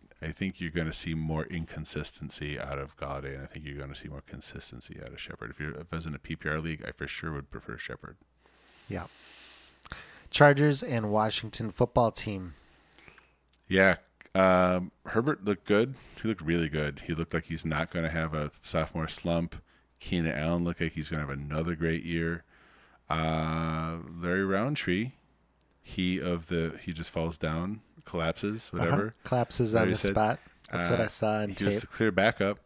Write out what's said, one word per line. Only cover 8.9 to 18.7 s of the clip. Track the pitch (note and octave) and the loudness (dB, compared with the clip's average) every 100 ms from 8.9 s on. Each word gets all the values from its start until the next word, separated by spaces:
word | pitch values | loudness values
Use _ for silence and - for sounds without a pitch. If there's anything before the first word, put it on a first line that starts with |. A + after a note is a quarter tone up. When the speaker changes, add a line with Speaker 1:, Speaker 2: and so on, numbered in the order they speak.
| F#2 E2+ - - - - - - _ - - - - - | -8 -8 -16 -20 -20 -20 -20 -20 _ -16 -16 -16 -20 0
Speaker 2:
Chargers | - D3 C#3 D3 C#3 | 8 10 10 6 4
and | B3 A#2 G#2+ | 0 0 2
Washington | G#2+ A2 - A2 - A2+ | 2 2 0 -6 -6 -4
football | - B2 - A#2 | 0 2 6 4
team. | - A2 F#2+ F2+ - _ _ _ _ - - _ _ _ _ - | 2 -4 -6 -8 -14 _ _ _ _ -20 -20 _ _ _ _ 2
Speaker 1:
Yeah. | F#2+ F#2+ F2 - _ - F#2+ | 6 8 6 -2 _ 0 8
Um, | F#2 F2+ F2+ F2+ F2+ - - | 8 10 6 4 -2 -10 -4
Herbert | A2 C3 - G2+ | 0 2 0 0
looked | G2 - | 0 4
good. | G#2 B2 C3 - - | 4 4 -2 -16 -6
He | A2 | -2
looked | G#2+ | -2
really | D#2 E2+ D#2+ | 0 2 2
good. | D2+ D2 C#2 - | 0 -2 -4 -6
He | |
looked | D#2+ E2 | -4 -2
like | E2 - | -2 -2
he's | D#2+ E2 | -4 -2
not | D2 D#2+ | -2 -2
gonna | F2+ D#2+ | -2 -2
have | E2 D#2+ | -2 -2
a | D2+ D2 - | -2 -4 -8
sophomore | - | -4